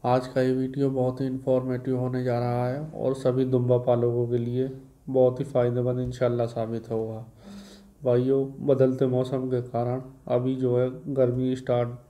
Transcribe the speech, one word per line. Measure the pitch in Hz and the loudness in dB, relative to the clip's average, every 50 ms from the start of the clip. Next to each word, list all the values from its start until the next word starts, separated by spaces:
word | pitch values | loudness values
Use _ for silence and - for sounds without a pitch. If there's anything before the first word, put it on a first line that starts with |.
| - | 2
आज | 123 123 131 131 | 2 2 2 0
का | - - 135 127 | 0 0 0 2
ये | 131 127 | 2 2
वीडियो | 131 131 131 131 143 139 139 | 0 -2 -4 -2 0 0 0
बहुत | 131 131 127 127 127 131 | 2 2 0 0 0 -2
ही | 135 | -4
informative | 131 131 131 127 139 131 127 123 131 127 123 123 131 131 123 | -4 -4 -4 0 2 2 2 2 0 -4 -4 -2 -2 -2 0
होने | 123 127 123 127 127 | 0 -2 -2 -2 -2
जा | 127 120 120 | 0 0 0
रहा | 120 120 120 120 123 123 | 0 0 0 0 -2 -2
है | 127 143 | -2 -4
और | 156 156 151 - - 131 135 | -8 -10 -8 -2 -2 -2 -2
सभी | 135 135 127 123 131 135 | 0 0 0 2 2 2
दुम्बा | 131 131 127 120 123 123 120 123 | 2 2 2 4 4 2 2 4
पालकों | 131 123 117 120 120 117 123 120 117 | 2 2 2 2 0 0 0 0 0
के | 120 120 | 0 -2
लिए | 117 120 120 123 131 131 135 135 - - _ _ _ - | -2 -2 -2 -2 -2 -4 -4 -10 -16 -20 _ _ _ -2
बहुत | 131 131 127 127 123 127 | 4 4 4 4 4 0
ही | 139 | -6
फ़ायदेमंद | - - 127 120 120 120 123 123 127 127 127 | -2 0 2 2 2 0 0 0 0 0 -2
इंशाल्लाह | 127 123 - - 127 120 120 120 117 113 | -4 -6 -4 -2 0 0 2 0 -2 -2
साबित | 117 117 113 110 113 113 113 - | -2 -6 -6 -4 -4 -8 -6 -4
होगा। | 113 113 113 110 110 110 113 - - - - - - - - - - - - - - _ 143 | -4 -4 -4 -4 -8 -10 -12 -16 -20 -20 -20 -18 -18 -18 -18 -20 -20 -20 -20 -20 -20 _ 0
भाइयों, | 131 120 123 123 131 135 135 139 135 139 - - | 2 4 4 4 4 2 2 2 -2 -4 -6 0
बदलते | 147 139 123 135 131 131 131 135 127 | 2 4 4 4 4 4 2 0 2
मौसम | 127 127 131 127 - 131 127 131 | 2 0 0 0 -2 -4 -2 0
के | 127 123 120 123 | -2 -2 -2 -2
कारण | - 117 120 123 123 131 135 - - - - - | -4 -4 -2 -2 -4 -6 -6 -12 -18 -18 -6 -2
अभी | 123 123 123 131 131 | -2 0 0 0 -2
जो | 127 131 123 123 123 | 0 0 2 2 2
है | 127 127 127 - - - 139 | 2 0 -4 -8 -8 -6 0
गर्मी | 135 127 120 120 127 127 127 127 | 2 2 2 2 0 0 0 -2
स्टार्ट | 127 - - 123 120 120 120 120 - - - | -2 -2 -2 0 0 0 -2 -6 -12 -16 -20